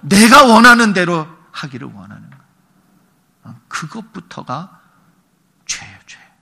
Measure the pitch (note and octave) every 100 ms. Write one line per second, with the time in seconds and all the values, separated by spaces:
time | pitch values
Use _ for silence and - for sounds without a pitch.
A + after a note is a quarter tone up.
0 | C#3+ G3 A3 C4+ C4+ A3 A#3+ A#3 A3+ F#3+
1 | F3 E3+ D#3 _ _ - D3 B2+ C3 A2
2 | F#2+ G#2 A2 C3+ _ _ _ _ _ _
3 | _ _ _ _ - A2+ _ - D#3 A3+
4 | A3 F#3+ - - - B2+ F#3+ _ _ _
5 | _ _ _ _ _ _ - - - -
6 | _ - _ _